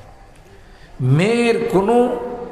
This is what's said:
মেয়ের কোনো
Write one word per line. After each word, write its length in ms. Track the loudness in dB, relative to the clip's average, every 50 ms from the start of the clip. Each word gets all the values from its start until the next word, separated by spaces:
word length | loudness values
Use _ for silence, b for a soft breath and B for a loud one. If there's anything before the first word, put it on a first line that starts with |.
| -20 -20 -20 -20 -20 -20 -20 -20 -20 B B B B B B B B B B -4
মেয়ের 680 | 0 2 2 2 2 2 2 0 0 0 0 0 -2 0 0
কোনো 440 | 0 2 2 2 2 2 2 -2 -4 -8 -10 -10 -12 -12 -14